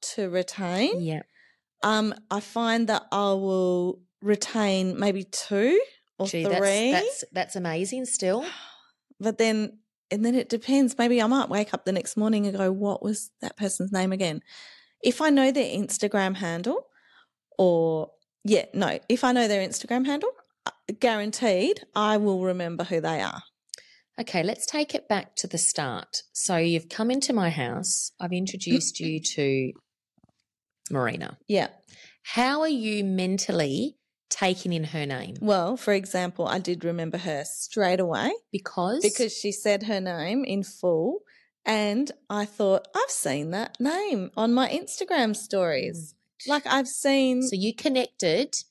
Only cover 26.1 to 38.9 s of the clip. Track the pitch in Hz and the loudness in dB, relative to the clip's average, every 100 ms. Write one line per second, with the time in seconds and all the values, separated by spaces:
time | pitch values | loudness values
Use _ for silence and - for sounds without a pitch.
26.1 | - - - - 170 170 165 165 - 226 | -10 -8 -4 0 2 2 2 -2 -4 0
27.1 | 269 277 233 170 151 123 120 180 - - | 0 0 2 2 0 -4 -4 -2 -2 -4
28.1 | - 180 180 190 190 - 208 - - 165 | -8 -4 -2 -4 -6 0 0 0 -4 -4
29.1 | 156 - - 139 135 127 - _ _ _ | -4 -4 0 2 2 -2 -8 _ _ _
30.1 | _ _ _ _ _ _ _ - 135 120 | _ _ _ _ _ _ _ -6 -2 -2
31.1 | - - - - 196 - - _ - - | -4 -8 -12 -2 0 0 -6 _ -20 -20
32.1 | _ - 226 262 294 320 269 214 208 196 | _ -4 0 2 2 0 0 -2 -2 0
33.1 | 185 180 196 - 175 143 143 277 - _ | 0 0 -2 0 0 0 0 -4 -6 _
34.1 | _ - - 190 185 185 170 156 156 143 | _ -10 -2 0 0 -2 -2 -4 -4 -4
35.1 | 131 - - 208 190 170 254 - 196 190 | -6 -8 -2 2 2 2 -2 0 0 0
36.1 | 180 180 180 165 185 180 175 170 170 165 | -4 -4 -2 -2 -2 -2 -4 -4 -4 -4
37.1 | 175 180 143 147 - - 220 185 185 175 | -6 -4 -6 -6 -10 -6 0 2 2 0
38.1 | 151 240 453 - 196 - - 180 | 0 -2 -4 -8 -10 -6 -4 -2